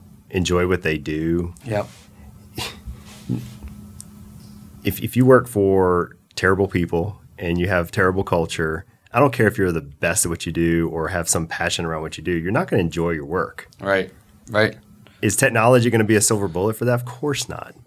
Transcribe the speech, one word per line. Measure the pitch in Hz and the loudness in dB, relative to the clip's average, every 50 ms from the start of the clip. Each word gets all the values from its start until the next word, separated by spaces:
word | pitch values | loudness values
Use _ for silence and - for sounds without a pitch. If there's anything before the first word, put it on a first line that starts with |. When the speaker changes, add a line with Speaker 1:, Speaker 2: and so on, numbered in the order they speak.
| - - - - - - | -20 -20 -20 -20 -14 -6
Speaker 1:
enjoy | - 95 87 80 90 87 90 | -2 -2 0 2 2 2 2
what | 90 92 87 - | 2 2 0 0
they | 80 78 | -2 -4
do, | 76 69 76 78 78 80 82 85 87 87 87 - - - | -2 -4 -6 -4 -2 -2 0 0 -2 -2 -4 -8 -12 -8
Speaker 2:
Yep. | - 104 104 - - - - - - - - - - - - - - - - - - - - - - - - - - - - - - 62 62 - - - - - - - - - - - - - - - - - - - - - - - - - - - - - | -6 -4 -4 -4 -6 -12 -20 -20 -20 -20 -20 -20 -20 -20 -20 -20 -14 -12 -10 -10 -10 -12 -14 -14 -14 -14 -14 -16 -20 -20 -14 -8 -6 -6 -6 -8 -10 -16 -16 -18 -18 -18 -18 -20 -18 -18 -20 -20 -20 -20 -20 -20 -20 -20 -20 -20 -20 -20 -20 -20 -20 -20 -6 -4
Speaker 1:
if, | 101 - - | -4 -4 -4
if | - 113 - | -6 -2 0
you | 120 131 | 4 6
work | 127 131 120 123 | 8 8 6 6
for | - - 104 98 98 95 95 92 90 90 87 85 - - - _ _ _ | 2 0 2 2 4 4 4 4 4 4 2 0 -2 -8 -16 _ _ _
terrible | - 92 92 98 92 101 | 2 4 4 4 4 2
people | 95 - 90 85 82 87 82 87 101 - - - - - | 0 0 -2 -2 0 -2 -2 -2 -4 -8 -12 -18 -20 -12
and | - 95 87 87 87 | -8 -4 -2 0 0
you | 87 | 0
have | 95 95 87 85 - | 2 0 0 0 -2
terrible | - 107 92 92 92 95 95 | 0 2 2 2 2 0 0
culture, | - 92 85 82 82 - - 82 78 78 87 - _ _ _ _ _ - | 0 0 0 0 -2 -4 -4 -4 -4 -4 -6 -8 _ _ _ _ _ 2
I | 120 | 4
don't | 143 135 120 | 4 4 4
care | - 110 | 4 2
if | 101 - | 2 2
you're | 101 95 90 | 2 0 0
the | 82 80 | 0 -2
best | 69 71 - - - 85 85 - - | -6 -8 -6 -4 -2 -2 0 0 -2
at | 87 | -2
what | 82 - - | -4 -6 -6
you | 85 | -4
do | 80 85 85 82 85 85 82 82 | -2 0 2 2 2 2 0 0
or | - 82 80 85 | -2 -4 -4 -2
have | 95 87 82 - | -2 -2 -2 -2
some | - 87 82 | -2 -2 -2
passion | 80 - - 87 87 - - 85 | -4 -4 -4 -2 -2 -2 -2 -4
around | 82 80 78 | -4 -6 -6
what | 78 76 - | -8 -10 -10
you | - 78 | -8 -4
do, | 90 | -4
you're | 87 82 80 92 | -2 -2 -2 -2
not | 110 156 190 - | -2 -2 -2 0
gonna | - 110 | 0 0
enjoy | 87 80 - 87 82 85 | 0 0 0 -2 -2 -2
your | 82 78 69 | -2 -4 -6
work. | 71 85 92 - - - - - - - - | -4 -4 -4 -4 -6 -8 -14 -18 -18 -16 -6
Speaker 2:
Right, | 98 98 98 95 92 95 - - _ _ - _ _ - | -2 0 0 0 0 -4 -10 -20 _ _ -20 _ _ -2
right. | - 107 110 110 - - - - - - - - - _ | 2 2 2 2 0 -6 -16 -20 -20 -20 -20 -20 -8 _
Speaker 1:
Is | 110 107 - | -2 -2 0
technology | - 135 120 110 113 110 120 127 123 117 123 | 0 -2 0 2 2 4 6 6 6 4 4
gonna | 113 110 107 | 2 2 4
be | 101 110 | 4 4
a | 104 | 4
silver | - - 113 101 101 | 4 2 0 0 -2
bullet | 87 80 90 98 110 107 | -2 -2 -2 -2 -2 -2
for | - 120 | -2 -2
that? | 123 123 | -2 -2
Of | 120 123 | -2 -4
course | - - - 151 147 135 - - | -8 -10 -6 -4 -4 -4 -4 -6
not. | - - - - - - - - | -8 -10 -12 -12 -16 -18 -20 -4